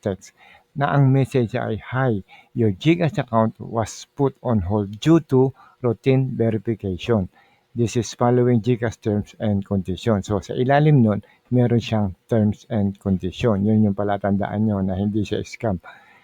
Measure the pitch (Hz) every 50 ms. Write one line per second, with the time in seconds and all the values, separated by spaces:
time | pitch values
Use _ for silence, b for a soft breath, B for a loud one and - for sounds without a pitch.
0 | - 107 95 - - - B B B B B B B _ - 147 139 - - 143
1 | 139 131 131 135 135 - - 131 120 104 - 120 117 113 113 101 - - - 127
2 | 135 131 113 98 92 B B B B B - 127 117 107 95 90 - 151 165 170
3 | 175 151 - - 127 - - 113 113 113 - - - 92 101 113 107 - - -
4 | - - _ - 139 135 131 _ - 123 120 107 87 87 107 107 104 98 104 107
5 | - 156 165 165 151 - 135 127 131 135 B B B B B B - 120 113 -
6 | - 135 131 131 135 131 117 107 113 113 110 110 - - 113 98 - 98 92 85
7 | - - 117 107 90 87 b b b b b b b _ - 117 117 104 - 123
8 | 107 - - - 123 120 123 127 123 123 123 117 98 120 127 110 120 113 104 -
9 | - 113 104 104 98 - - - - 110 104 98 98 - 101 98 90 - 92 85
10 | - 120 110 98 95 - 104 98 - - - - 127 123 139 143 151 156 151 139
11 | 117 110 104 98 b b b b b _ 123 127 123 117 120 117 107 - 113 107
12 | 104 98 90 - _ - 123 113 107 107 98 - - - 120 107 101 98 98 -
13 | - 101 95 90 92 90 - - - 120 107 95 98 107 110 107 107 104 98 -
14 | 104 101 101 98 - 101 98 95 101 101 104 104 107 110 104 98 95 95 95 92
15 | 101 104 101 107 101 - 107 107 101 - - - - 117 98 90 B B B B
16 | B B B B